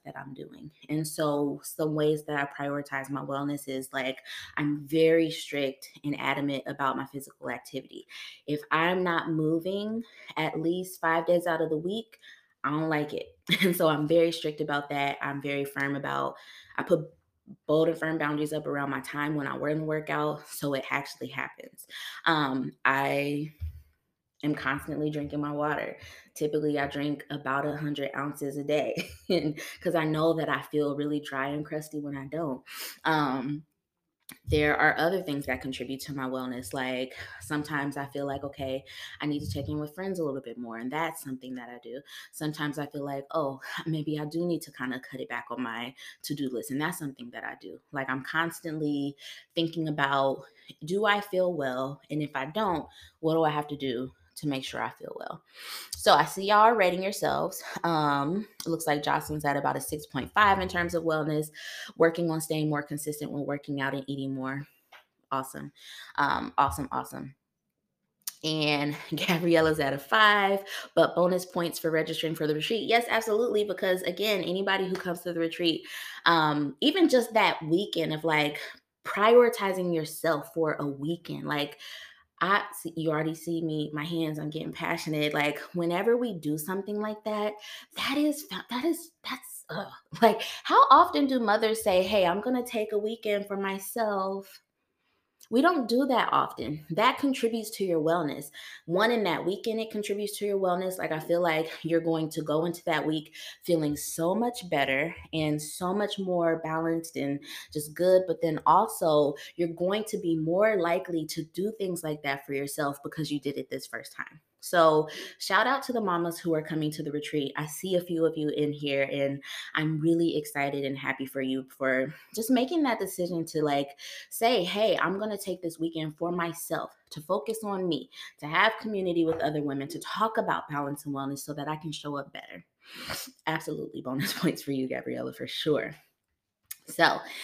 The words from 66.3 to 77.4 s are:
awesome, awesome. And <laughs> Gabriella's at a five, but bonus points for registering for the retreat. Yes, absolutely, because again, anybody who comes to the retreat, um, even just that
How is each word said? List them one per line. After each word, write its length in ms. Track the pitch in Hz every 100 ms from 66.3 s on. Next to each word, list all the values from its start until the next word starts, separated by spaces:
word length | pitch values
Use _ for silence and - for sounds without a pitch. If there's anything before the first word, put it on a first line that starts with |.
| - 58 -
awesome, 320 | 139 - -
awesome. 440 | 131 127 131 139 - _ _ _ _ _ _ _ _ - -
And 520 | 156 156 151 143 147 147
<laughs> 120 | - 147
Gabriella's 640 | - 165 175 165 160 156
at 140 | 139
a 40 | 139
five, 640 | - 220 214 208 196 196 196 - - -
but 200 | 156 170
bonus 300 | 180 180 -
points 340 | 180 170 -
for 120 | 165
registering 440 | 156 160 160 160 160
for 120 | 151
the 80 | 151
retreat. 320 | 156 226 -
Yes, 180 | 226 240
absolutely, 540 | 226 220 208 240 208
because 380 | 208 180 190 185
again, 420 | 180 180 214 196
anybody 440 | 170 185 196 190 180
who 80 | 190
comes 260 | 185 175
to 120 | 180
the 60 | 170
retreat, 480 | 165 165 170 151 - - - - -
um, 500 | 165 156 147 147 -
even 280 | 285 370 330
just 240 | 254 226
that 280 | 220